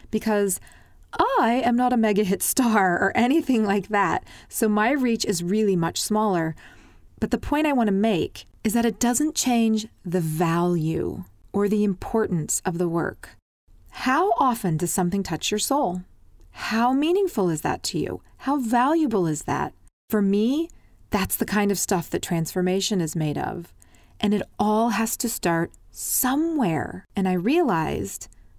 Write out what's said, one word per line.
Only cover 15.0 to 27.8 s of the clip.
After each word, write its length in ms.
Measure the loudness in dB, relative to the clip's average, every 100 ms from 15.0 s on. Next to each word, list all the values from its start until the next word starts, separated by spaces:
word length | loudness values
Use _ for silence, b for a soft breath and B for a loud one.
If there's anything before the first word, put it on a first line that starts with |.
| 0 0
touch 300 | -2 -4 -2
your 80 | -2
soul? 440 | 0 0 0 -4 -10 -20 -20 -20 -20
How 420 | -12 -4 0 2
meaningful 560 | 2 2 2 0 0 0
is 100 | 0
that 240 | -2 -4
to 160 | -4 -4
you? 220 | -4 -6 -12 b
How 180 | -2 -2
valuable 720 | 2 2 2 2 2 2 0
is 140 | -2
that? 300 | -4 -4 -4 -10 -20 _ _
For 120 | 0
me, 480 | 2 2 2 0 -2 b b b -4
that's 260 | -2 -2 -2
the 100 | -2
kind 260 | 0 0
of 60 | 0
stuff 320 | 0 -2 -2
that 120 | -6
transformation 800 | -2 -4 -2 -2 0 0 0 -2
is 160 | -2 -2
made 200 | -2 -2
of. 360 | -6 -8 -12 -20 b b b b
And 120 | 0 0
it 80 | -2 -2
all 300 | 0 2 0
has 280 | 0 -2 -4
to 100 | -6
start 440 | -4 -2 0 -2 -6 -20
somewhere. 1160 | -12 -6 -2 0 0 0 0 0 0 -4 -8 -8 -2
And 120 | 0
I 60 |
realized 920 | 0 2 2 2 0